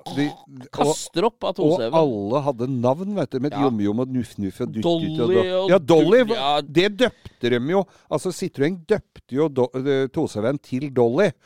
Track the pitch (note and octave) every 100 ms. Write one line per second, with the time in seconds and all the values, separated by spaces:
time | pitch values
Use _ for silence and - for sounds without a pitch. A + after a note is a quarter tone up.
0 | - C3 D3 - - C3+ B2+ - D3 D#3
1 | - E3 G#3+ - - F#3+ D3+ F3 A#2 E3
2 | D3+ G#2+ G2+ C#3 C#3 A#2+ B2+ C3 A#2+ D3
3 | F#3+ G3+ C#3+ C3 C#3 G2+ C#3 A2 G2+ A2
4 | C3 B2+ A2+ - G2 - B2 A2 E3+ E3
5 | D#3+ D#3 - F#3 F3+ F#3 F#3+ F#3 C#3 E3
6 | D#3 A#3+ A3 A3 C#3 D3 D3+ D3+ G3+ G3
7 | B3 - - _ A#2 A#2+ C3+ F#3+ F#3 _
8 | - D#3 F#3 - E3+ - C#3+ F#3 D#3 G#3
9 | - - - B2+ D#3+ C3 B2 C3 C3+ C3+
10 | C3+ D#3+ B2+ G#2+ A2 C#3+ - B2+ C#3+ B2+
11 | A#2 C3 G3 -